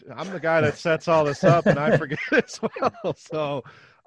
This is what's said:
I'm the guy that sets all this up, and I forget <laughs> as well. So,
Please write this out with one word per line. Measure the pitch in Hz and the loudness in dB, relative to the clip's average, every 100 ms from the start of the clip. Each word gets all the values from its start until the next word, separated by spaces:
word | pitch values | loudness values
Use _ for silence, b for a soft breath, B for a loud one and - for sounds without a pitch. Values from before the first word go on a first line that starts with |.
| - 120 | -16 -14
I'm | 175 | -12
the | 185 | -6
guy | 160 165 | 0 2
that | 151 - | 2 0
sets | 175 160 - | -2 -2 2
all | 160 | 2
this | 147 139 | 2 2
up, | 185 170 202 | 4 4 4
and | 143 | 2
I | 151 175 | 2 0
forget | 151 151 - | 0 -8 -2
<laughs> | |
as | - - - | 0 0 -4
well. | 214 - - - 185 143 | -8 -4 -6 -4 -8 -8
So, | - 156 147 143 - B B B | -8 -6 -4 -6 -10 B B B